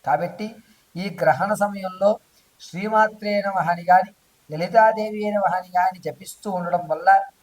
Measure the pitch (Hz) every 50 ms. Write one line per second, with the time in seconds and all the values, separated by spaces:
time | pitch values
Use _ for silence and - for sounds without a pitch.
0 | _ 131 147 160 175 180 180 - 214 220 - - _ _ _ _ _ _ _ 170
1 | 190 196 - - 170 156 147 127 185 202 214 160 202 208 202 196 185 190 190 185
2 | 196 202 220 - _ _ _ _ _ _ _ _ - - - 175 202 220 220 214
3 | 220 214 214 214 208 208 208 202 196 196 190 185 165 165 175 175 170 175 180 185
4 | 190 - _ _ _ _ _ _ _ - 151 156 175 180 - 226 220 220 220 220
5 | 214 214 214 214 208 208 208 202 190 175 175 185 180 180 180 180 180 185 185 180
6 | 143 156 139 _ - - - _ - 208 190 180 175 175 175 175 160 156 156 160
7 | 170 196 196 190 - - _ _